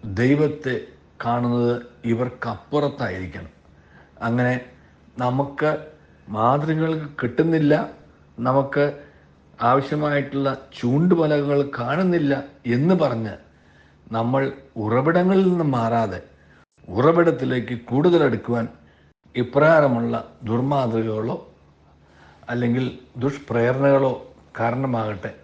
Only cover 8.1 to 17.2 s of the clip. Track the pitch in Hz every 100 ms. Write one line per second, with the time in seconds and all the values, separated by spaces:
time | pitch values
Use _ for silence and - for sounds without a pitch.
8.1 | - - - 127 135 135 143 143 - -
9.1 | - - _ _ - 117 135 139 151 151
10.1 | 143 135 139 139 131 - - 123 139 175
11.1 | 175 156 147 143 143 143 131 120 151 190
12.1 | 170 143 139 - - 120 120 156 185 147
13.1 | 117 107 98 - _ _ _ _ _ -
14.1 | 113 117 135 135 - - - 107 120 139
15.1 | 170 180 190 190 175 151 127 113 117 110
16.1 | 90 - _ _ _ _ _ - 92 139
17.1 | 170